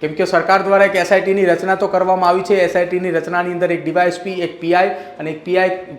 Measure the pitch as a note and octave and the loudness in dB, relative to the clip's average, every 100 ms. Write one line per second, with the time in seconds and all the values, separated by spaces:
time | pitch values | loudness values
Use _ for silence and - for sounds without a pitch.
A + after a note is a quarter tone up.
0 | D3+ D#3+ F3+ F3 - F#3+ F#3+ G3 G3 F#3+ | -8 -2 0 0 2 0 2 2 4 2
1 | F3 G3 F#3+ G3 F#3 E3+ F#3+ F#3+ F#3+ F#3 | 2 2 2 2 2 2 0 0 0 0
2 | F#3 F#3 F3+ F#3 F#3+ G3 E3+ F3+ F3 F3+ | 2 2 2 2 2 2 2 0 0 -2
3 | F3+ E3 D#3+ F3 F3+ F3 F3 E3+ D3+ E3+ | -2 -2 -2 -4 -2 -2 -2 -2 0 2
4 | F3+ F3 G3 F3+ E3+ - E3+ F3 G3 - | 2 0 -6 -6 -6 -6 0 2 2 -2
5 | - - D#3 D#3 F3 F#3 F#3 F#3 - | -12 -10 -10 -8 -2 0 2 -2 -8